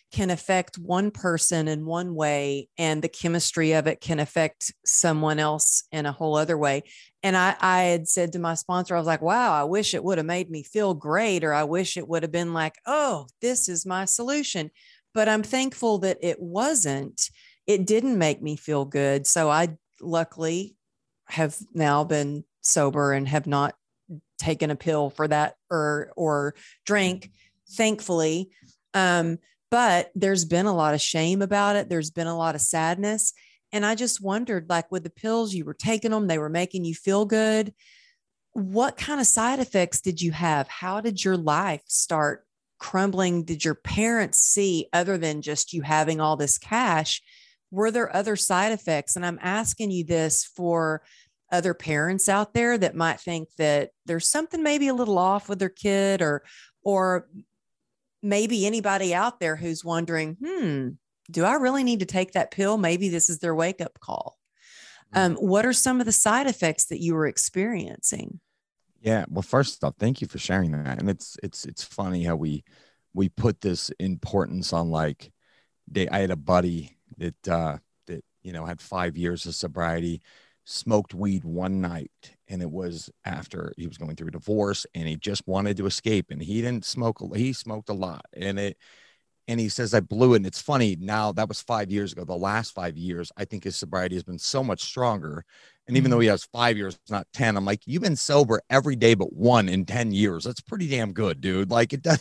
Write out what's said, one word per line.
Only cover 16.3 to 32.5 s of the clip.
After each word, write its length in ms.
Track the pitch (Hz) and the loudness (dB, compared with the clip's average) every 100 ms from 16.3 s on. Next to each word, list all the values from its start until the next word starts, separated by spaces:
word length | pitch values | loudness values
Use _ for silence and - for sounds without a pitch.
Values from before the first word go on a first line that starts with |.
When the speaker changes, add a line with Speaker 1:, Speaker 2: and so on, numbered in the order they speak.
| - | -4
Speaker 1:
wasn't, 880 | 175 185 277 294 147 139 139 - - - - _ - | -4 -2 0 2 0 -2 -4 -4 -4 -6 -20 _ 0
it 200 | 202 190 | 2 4
didn't 320 | 220 262 214 | 2 2 2
make 240 | 156 139 | 2 2
me 140 | 151 151 | -4 -6
feel 300 | - 147 139 | -2 -2 0
good. 420 | 143 139 139 139 | 0 2 2 2
So 220 | 170 156 | 2 4
I 280 | 151 170 160 _ _ | 4 2 -2 _ _
luckily 760 | 170 165 165 160 160 170 196 _ _ _ _ _ - | -2 -2 -2 -4 -4 -4 -6 _ _ _ _ _ -6
have 320 | 165 151 - - | -2 -2 -2 -8
now 320 | 165 147 147 156 | 0 2 2 2
been 400 | 151 143 147 - _ | 0 -2 -6 -12 _
sober 500 | - 165 139 147 143 | 0 2 2 2 2
and 160 | 139 135 | 2 0
have 180 | 147 143 | 0 0
not 280 | 143 143 - _ _ - 156 - - | 0 0 -4 _ _ -20 -20 -18 -6
taken 320 | 160 151 151 | -2 0 -2
a 40 | 143 | -2
pill 320 | 165 151 139 | 0 0 0
for 180 | - 151 | -2 0
that 280 | 147 151 - - | 2 0 -4 -4
or, 440 | 165 151 147 - - | -2 0 -2 -4 -2
or 400 | 156 147 143 - - _ - | 0 0 0 -6 -16 _ 0
drink, 440 | 208 185 185 - _ _ _ - | 2 2 -2 -10 _ _ _ -8
thankfully. 800 | - 220 214 202 165 156 165 190 _ - _ _ | 0 0 0 -2 0 2 0 -4 _ -20 _ _
Um, 460 | 196 185 175 165 165 _ _ - | 0 2 4 2 -4 _ _ -2
but 420 | 240 233 175 - 185 | 2 4 4 0 0
there's 300 | 196 190 165 | 0 2 2
been 200 | 170 208 | 2 2
a 100 | 175 | 2
lot 180 | 151 | 2
of 80 | 147 | 2
shame 400 | - 165 165 196 | 0 0 2 2
about 340 | 196 202 202 202 | 2 2 2 2
it. 140 | - | 0
There's 220 | 170 156 | -2 -4
been 160 | 170 165 | -4 -4
a 100 | 165 | -2
lot 180 | 165 | -2